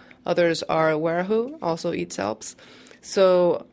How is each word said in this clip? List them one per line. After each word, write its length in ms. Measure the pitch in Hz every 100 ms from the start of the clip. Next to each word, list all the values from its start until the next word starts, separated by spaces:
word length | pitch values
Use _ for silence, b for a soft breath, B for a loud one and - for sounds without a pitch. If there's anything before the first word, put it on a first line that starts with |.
| B B -
others 360 | 175 170 160
are 280 | - 160 160
werahu, 680 | 156 165 175 185 220 254 320
also 320 | 175 170 170
eat 180 | 175 175
salps. 460 | - 196 226 - - B B B B
So 640 | - 202 185 180 175 - -